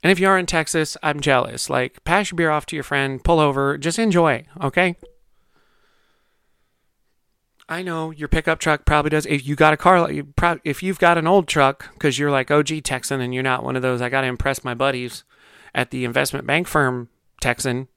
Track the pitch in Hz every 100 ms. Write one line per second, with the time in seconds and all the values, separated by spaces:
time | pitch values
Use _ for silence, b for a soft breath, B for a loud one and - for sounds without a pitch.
0 | 165 185 190 190 175 165 156 165 151 -
1 | 156 147 143 127 - 120 - 131 127 _
2 | - 185 196 170 165 151 - 160 160 143
3 | 139 135 - 170 147 135 139 147 151 170
4 | 226 175 165 120 - - 165 - 180 175
5 | - _ _ _ _ _ _ _ _ _
6 | _ _ _ _ _ _ _ _ _ _
7 | _ _ _ _ _ _ - 165 185 165
8 | 160 151 151 160 160 160 - 151 - 147
9 | 151 151 151 143 131 143 156 156 175 185
10 | 165 147 143 - 175 165 156 139 185 185
11 | 175 170 160 196 165 156 135 135 - -
12 | 151 127 147 139 127 147 143 156 - 131
13 | - 139 123 127 131 127 127 131 127 123
14 | 123 135 127 123 139 131 127 120 139 127
15 | 123 - _ b b b b - 123 131
16 | 123 127 139 139 120 147 180 156 135 123
17 | 117 _ _ _ 131 120 135 123 131